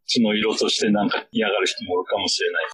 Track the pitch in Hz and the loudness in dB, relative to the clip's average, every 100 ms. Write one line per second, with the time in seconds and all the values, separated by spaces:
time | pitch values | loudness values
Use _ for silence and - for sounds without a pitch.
0 | - 123 107 107 110 - 107 - 110 104 | -4 2 2 2 0 0 0 2 2 2
1 | 104 - - 113 110 101 - - - 110 | 2 -2 -4 -2 0 2 0 -2 -4 -2
2 | - 104 98 - 92 87 - | 0 -2 -2 -2 -2 -2 -4